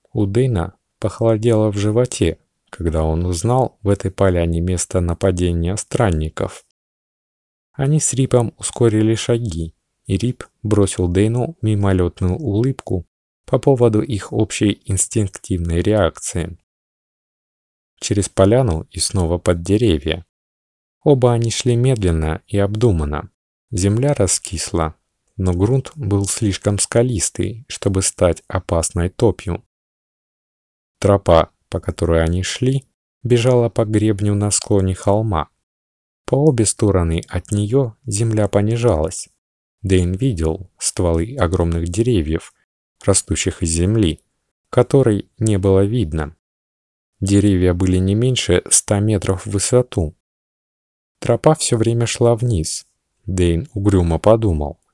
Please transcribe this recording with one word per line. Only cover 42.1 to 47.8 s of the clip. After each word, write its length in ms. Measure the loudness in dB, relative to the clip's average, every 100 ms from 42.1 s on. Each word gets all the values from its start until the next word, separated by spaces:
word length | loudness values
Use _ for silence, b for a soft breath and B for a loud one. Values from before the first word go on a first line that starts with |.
| 0 0 -4 -8 _ _ _ _ _
растущих 580 | -2 -2 0 -4 -4 -2
из 80 | -2
земли, 500 | 0 0 2 0 -2 _ _ _ _ -6
которой 600 | 0 2 2 2 0 -4 -4
не 200 | -2 0
было 260 | 2 2
видно. 500 | 2 -2 -4 -4 -6 -10 _ _ _ _ _ _ _ -8
Деревья 520 | 0 2 4 4 2
были 260 | 2